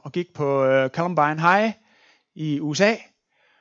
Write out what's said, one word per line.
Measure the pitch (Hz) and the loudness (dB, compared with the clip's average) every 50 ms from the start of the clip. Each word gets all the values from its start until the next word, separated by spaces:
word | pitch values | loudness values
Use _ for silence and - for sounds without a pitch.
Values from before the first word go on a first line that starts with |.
| - | -16
og | 147 | -10
gik | - 175 170 - - | -8 -8 -8 -8 -6
på, | - 147 139 139 135 135 | -4 -2 -2 0 2 2
øh, | 131 135 135 131 131 | 2 2 2 2 0
Columbine | - 165 170 180 175 156 147 151 156 156 | -2 -4 -4 -2 0 2 2 2 0 0
High | 160 175 190 208 220 226 214 - _ _ _ _ _ _ _ _ _ _ _ | 2 2 4 4 2 0 -4 -8 _ _ _ _ _ _ _ _ _ _ _
i | - 156 151 143 143 | -8 -6 -4 -4 -4
U | 156 147 147 | -4 -4 0
S | 180 | 2
A. | 196 214 226 185 - _ _ _ _ _ _ _ _ _ _ _ | 2 2 0 -2 -8 _ _ _ _ _ _ _ _ _ _ _